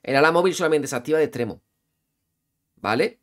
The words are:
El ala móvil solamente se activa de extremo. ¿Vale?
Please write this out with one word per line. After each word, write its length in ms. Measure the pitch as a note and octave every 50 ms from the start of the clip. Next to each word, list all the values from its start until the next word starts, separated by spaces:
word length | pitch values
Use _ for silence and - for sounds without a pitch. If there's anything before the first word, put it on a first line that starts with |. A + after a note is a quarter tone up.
El 120 | - - C3
ala 160 | C3+ D3+ D#3+
móvil 240 | E3 F3 F3+ F#3+ F3
solamente 320 | - F3+ D#3 D#3 D3 C#3
se 80 | C3+ C#3
activa 240 | B2 - D3 D#3 D#3
de 60 | D3+
extremo. 360 | C#3+ - B2 A#2+ G#2+ E2+ - _ _ _ _ _ _ _ _ _ _ _ _ _ _ _ _ _ _ _ _ _ _ _
¿Vale? 420 | _ - G2 A2 B2+ F3+ A#3 - _